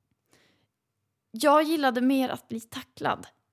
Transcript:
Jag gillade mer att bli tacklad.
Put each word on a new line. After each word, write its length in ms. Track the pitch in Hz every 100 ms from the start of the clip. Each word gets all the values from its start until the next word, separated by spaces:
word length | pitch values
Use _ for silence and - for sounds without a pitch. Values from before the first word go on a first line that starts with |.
| _ _ _ _ _ _ _ _ _ _ _ _ _
Jag 320 | 226 294 302
gillade 380 | 311 320 269 240
mer 280 | 254 269 254
att 200 | - -
bli 120 | 226
tacklad. 640 | - 262 - - - - 90 _ _